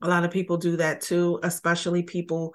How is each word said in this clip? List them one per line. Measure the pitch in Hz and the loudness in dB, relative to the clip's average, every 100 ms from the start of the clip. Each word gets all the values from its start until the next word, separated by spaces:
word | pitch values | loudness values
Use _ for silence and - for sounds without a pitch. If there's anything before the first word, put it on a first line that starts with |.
A | 175 | 0
lot | 175 | 2
of | 170 | 2
people | 185 180 170 | 0 0 0
do | 170 165 | 0 2
that | 160 147 | 0 0
too, | - 175 175 170 | 0 2 2 0
especially | 180 - 170 170 175 175 | -2 -2 0 0 0 0
people | 175 180 170 165 165 | 0 -4 -2 -4 -4